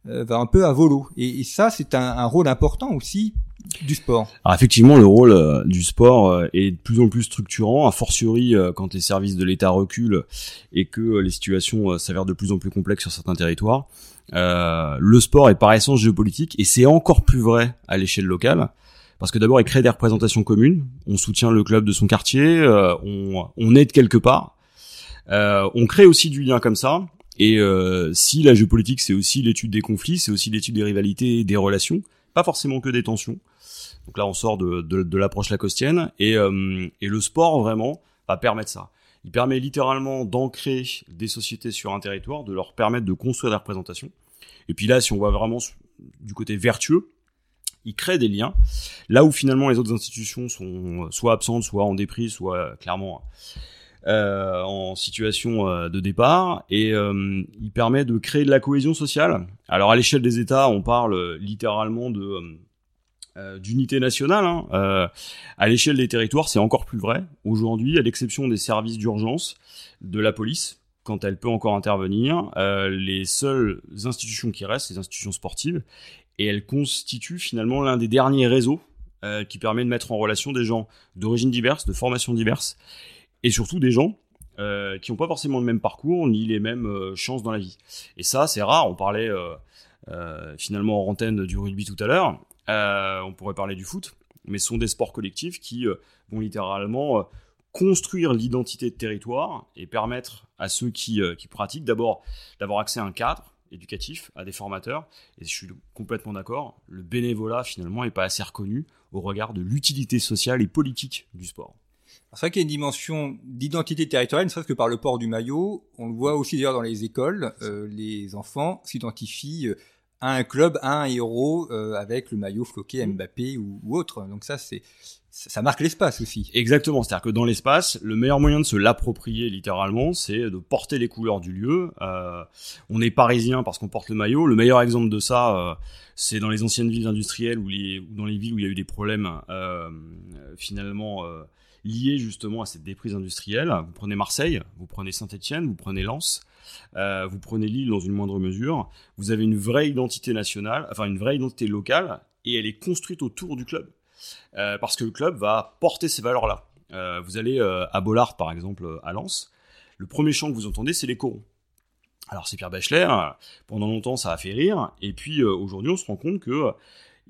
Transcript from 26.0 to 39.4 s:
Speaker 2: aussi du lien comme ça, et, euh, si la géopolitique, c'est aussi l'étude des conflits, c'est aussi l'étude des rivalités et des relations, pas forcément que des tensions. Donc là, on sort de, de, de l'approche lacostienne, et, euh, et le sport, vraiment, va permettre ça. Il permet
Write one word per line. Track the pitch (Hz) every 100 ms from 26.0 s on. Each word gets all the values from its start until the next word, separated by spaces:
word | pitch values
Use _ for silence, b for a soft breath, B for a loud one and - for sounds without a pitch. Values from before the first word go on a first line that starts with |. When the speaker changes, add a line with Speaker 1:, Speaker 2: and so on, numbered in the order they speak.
| 190
Speaker 2:
aussi | 160 160
du | 139
lien | 131 123
comme | 120 107
ça, | - 170 185 _ - -
et, | 107 110
euh, | 98 95 92 92 80
si | 87 - 151
la | 147
géopolitique, | 113 107 113 101 131
c'est | -
aussi | 98 - 139
l'étude | 117 - 113
des | 107
conflits, | 107 104 - 175
c'est | -
aussi | 101 110
l'étude | 107 104 107
des |
rivalités | 104 101 101 95 127 117
et | 101
des | 104
relations, | 98 98 - 196 - b b
pas | 170
forcément | 175 - 143 131
que | 131
des | 120
tensions. | 117 113 - - _ B B B B B -
Donc | -
là, | 101
on |
sort | 92 113 101
de, | 90 87
de, | 80 92
de | 87 95
l'approche | 98 101 98
lacostienne, | 101 98 - 135 175 160 -
et, | 107 110
euh, | 98 98 95 92 90 -
et | 101
le | 107
sport, | - 160 165 147
vraiment, | 110 110 127 156 _ _ -
va | 95
permettre | 120 107 107
ça. | 98 92 b b b
Il | 92
permet | 117